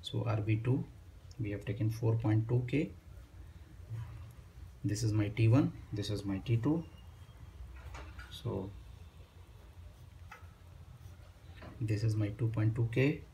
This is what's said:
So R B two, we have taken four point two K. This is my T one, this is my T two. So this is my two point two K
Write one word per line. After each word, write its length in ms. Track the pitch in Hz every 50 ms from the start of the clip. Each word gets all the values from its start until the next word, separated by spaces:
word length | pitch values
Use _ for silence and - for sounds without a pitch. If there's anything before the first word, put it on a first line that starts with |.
So 240 | - - - 113 113
R 140 | 113 110 107
B 180 | 104 110 107 104
two, 220 | 113 123 131 156 170 - - - - - - - - - - -
we 120 | 113 101
have 120 | 101 98 -
taken 260 | - 101 - 110 110
four 260 | 113 - 113 113 110
point 340 | 110 - 107 110 110 110 -
two 160 | 123 123 123
K. 240 | - - 143 175 190 - - - - - - - - - - - - - - - - - - - - 113 113 - - - - - - - - - - - - - - - - -
This 200 | 107 104 107 117
is 100 | 107 104
my 160 | 107 104 104
T 180 | - - 113
one, 240 | 113 117 139 165 170 - - - - -
this 160 | 101 98 -
is 160 | 104 101 98
my 140 | 98 98 95
T 180 | - - 117
two. 260 | 113 113 143 156 170 165 - - - - - - - - - - - - - - - - - - - - - - - - - - - - -
So 400 | - - - 117 101 98 95 101 104 - - - - - - - - - - - - - - - - - - - - - - - - - - - - - - - - - - - - - - - - - - - - - - - - - - - - - - - - - - - - -
this 240 | 117 107 110 107 113
is 100 | 113 107
my 100 | 107 104 101 -
two 120 | - 117 110
point 260 | - 107 110 110 110
two 140 | - 117 113
K 300 | - 127 131 143 160 - - -